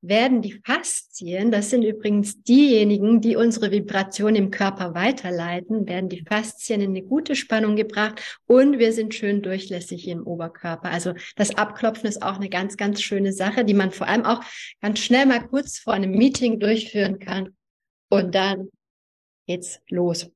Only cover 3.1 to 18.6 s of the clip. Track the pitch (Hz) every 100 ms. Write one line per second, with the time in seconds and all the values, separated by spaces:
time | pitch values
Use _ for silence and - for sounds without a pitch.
3.1 | 226 226 - 233 226 208 202 202 196 196
4.1 | - 208 214 190 196 196 190 180 170 202
5.1 | 277 185 175 170 175 175 220 190 180 190
6.1 | 180 160 214 220 - - 214 196 190 190
7.1 | 269 311 269 - 220 214 208 214 208 214
8.1 | 214 - - _ 247 277 277 226 226 220
9.1 | - 202 202 190 190 - 180 175 175 185
10.1 | 170 - 170 170 - 175 165 180 170 170
11.1 | 180 - - 208 - 208 - 226 220 220
12.1 | 202 196 196 196 180 196 - 202 202 -
13.1 | 202 196 190 185 214 214 202 190 - -
14.1 | 220 226 233 - - - - 208 214 -
15.1 | 247 277 240 240 269 277 - - 190 190
16.1 | 196 262 262 247 226 208 220 - 208 196
17.1 | 190 - 190 185 _ _ _ _ _ _
18.1 | 196 185 190 190 190